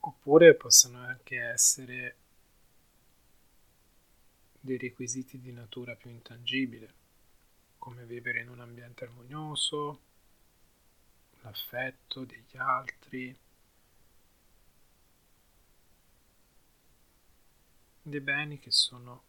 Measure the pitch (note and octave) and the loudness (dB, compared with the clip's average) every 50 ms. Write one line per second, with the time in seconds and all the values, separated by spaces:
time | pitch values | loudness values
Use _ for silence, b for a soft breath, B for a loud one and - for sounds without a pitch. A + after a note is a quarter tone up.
0 | - - - - - C#3+ C#3+ D#3+ E3+ E3 D3+ - - A#2+ - - - B2 B2 B2 | -10 -12 -12 -10 0 8 10 12 12 12 12 12 6 6 8 8 8 6 2 -16
1 | B2 B2 B2 - - - B2+ B2 A#2+ A#2+ A#2 - - - - - C3 B2 B2+ B2+ | -12 -12 -12 -14 -12 -10 -8 -6 -6 -6 0 2 4 4 4 0 -6 -12 -10 -10
2 | B2 B2 - - - _ - - - _ - - - - - - - _ _ _ | -10 -12 -14 -16 -20 _ -20 -20 -20 _ -20 -20 -20 -20 -20 -20 -20 _ _ _
3 | _ - - - - - - - - - - - - - - _ _ - - - | _ -20 -20 -20 -20 -20 -20 -20 -20 -20 -20 -20 -20 -20 -20 _ _ -20 -20 -20
4 | _ _ - - - - _ _ - - - - - C3 C3 B2 B2+ B2 - - | _ _ -20 -20 -20 -20 _ _ -20 -20 -20 -18 -8 -8 -6 -6 -6 -10 -10 -10
5 | B2+ B2 - C3 B2+ - - C3 B2 B2+ A#2+ A#2+ A#2 A2 - B2+ B2 A#2+ A#2 - | -10 -8 -8 -10 -10 -12 -16 -18 -18 -18 -18 -18 -18 -16 -14 -14 -12 -12 -14 -16
6 | - B2 A#2+ A#2 - - A#2 A#2 A#2+ C3 - C3 C3+ A#2+ A2+ A2 A2 - - - | -16 -20 -20 -20 -20 -20 -20 -12 -8 -4 -2 -2 -2 -4 -6 -14 -20 -20 -20 -20
7 | - _ _ - - - - - - - - - - _ _ - - B2 A#2+ B2 | -20 _ _ -20 -20 -20 -20 -20 -20 -20 -20 -20 -20 _ _ -20 -18 -18 -16 -18
8 | B2 A#2 A#2 A#2+ A#2+ A#2+ A#2+ A#2+ A#2 A#2+ B2 A#2+ A#2+ A#2 A#2+ A#2+ A#2+ A#2+ A#2+ - | -14 -12 -12 -10 -8 -6 -6 -6 -6 -8 -16 -20 -20 -20 -18 -20 -20 -20 -16 -16
9 | B2 A#2+ A#2+ B2 A#2+ B2+ C#3 D3+ D#3 D#3 D3+ D3 - - - D3 D3 D3 C#3 - | -16 -16 -16 -20 -20 -14 -14 -12 -12 -10 -6 -4 -4 -4 -4 -6 -8 -8 -10 -14
10 | - _ _ - - - - _ - - _ _ - - _ _ - - - _ | -20 _ _ -20 -20 -20 -20 _ -20 -20 _ _ -20 -20 _ _ -20 -20 -20 _
11 | - - - - - _ - - - A2 G#2+ - - - - B2 C3 C3 - - | -20 -20 -20 -20 -20 _ -20 -20 -20 -14 -12 -12 -12 -8 -6 -6 -6 -6 -8 -12
12 | - - - C3 C3 B2+ - - A#2 - - - A#2+ B2 B2+ B2+ C3 - - - | -16 -16 -12 -12 -12 -14 -16 -20 -20 -20 -10 -6 -2 -2 -2 -2 -4 -10 -16 -18
13 | - - - B2+ B2+ B2+ C3 - - - - _ - - _ - - - - - | -20 -14 -12 -10 -10 -12 -14 -18 -20 -20 -20 _ -20 -20 _ -20 -20 -20 -20 -20
14 | - - - - - - _ _ _ - - - - - - - - - - _ | -20 -20 -20 -20 -20 -20 _ _ _ -20 -20 -20 -20 -20 -20 -20 -20 -20 -20 _
15 | - - - _ _ _ - _ _ - _ - - - - - - - - _ | -20 -20 -20 _ _ _ -20 _ _ -20 _ -20 -20 -20 -20 -20 -20 -20 -20 _
16 | - - - - - - _ - - - _ - - - - _ _ - - - | -20 -20 -20 -20 -20 -20 _ -20 -20 -20 _ -20 -20 -20 -20 _ _ -20 -20 -20
17 | - - _ - _ - - - - - - - - _ - - - - - - | -20 -20 _ -20 _ -20 -20 -20 -20 -20 -20 -20 -20 _ -20 -20 -20 -20 -20 -20
18 | - D#3 C#3+ D3 C#3 C#3+ C#3 C#3+ D3+ D3+ D3 C#3+ - B2+ - - - - - B2 | -14 -8 -8 -6 -4 -2 -2 -2 -2 -6 -10 -14 -6 -2 0 0 0 0 -4 -14
19 | A#2+ B2 B2 B2 - | -18 -18 -20 -20 -20